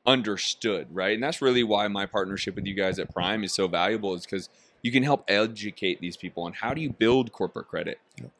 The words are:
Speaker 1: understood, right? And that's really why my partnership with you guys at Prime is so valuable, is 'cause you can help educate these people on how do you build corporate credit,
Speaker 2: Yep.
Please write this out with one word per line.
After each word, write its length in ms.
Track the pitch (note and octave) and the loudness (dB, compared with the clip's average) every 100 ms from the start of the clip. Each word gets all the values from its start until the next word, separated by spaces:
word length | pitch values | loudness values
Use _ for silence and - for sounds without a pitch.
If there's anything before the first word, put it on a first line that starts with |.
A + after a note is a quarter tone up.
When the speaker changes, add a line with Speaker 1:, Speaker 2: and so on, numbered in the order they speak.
| B2 | 2
Speaker 1:
understood, 800 | C3 G#2+ F#2+ - - A2 F#2 C2 | 4 2 -4 -4 -2 -2 -2 -4
right? 220 | F2 F#2+ | -2 0
And 80 | A2 | 0
that's 180 | C#3 E3 | -2 2
really 220 | C3+ B2 | 4 4
why 240 | A2 G#2 G#2 | 4 2 2
my 180 | G2+ G2 | -2 -2
partnership 480 | G#2 F#2+ G2 - | -2 -2 -2 -4
with 120 | F#2+ G2 | -6 -6
you 80 | |
guys 260 | G2 F#2+ F#2 | 0 0 0
at 120 | - | -4
Prime 300 | F#2 F2+ G#2+ | -2 0 0
is 100 | G2 | -2
so 140 | - F#2 | 0 0
valuable, 480 | E2+ F#2+ G#2+ G2+ | 2 2 2 -2
is 120 | F2+ - | -4 -4
'cause 220 | F#2+ - _ _ _ | -6 -8 _ _ _
you 120 | A#2+ | 0
can 100 | B2+ | 2
help 220 | C#3+ C#3 - | 2 0 2
educate 720 | G2+ A#2 G#2+ G#2 - F#2+ - | 2 2 -2 -12 -4 -4 -2
these 160 | F2+ - | -6 -10
people 280 | F2+ - | -12 -8
on 80 | E2+ | -8
how 200 | - A2+ | -6 -6
do 80 | D3+ | -4
you 100 | D3+ | -6
build 420 | - A2 C3 A#2 | 2 6 6 2
corporate 340 | - F#2 - - | -2 -4 -4 -8
credit, 320 | E2 D#2+ - _ - | -6 -6 -10 _ -18
Speaker 2:
Yep. 100 | - _ | -18 _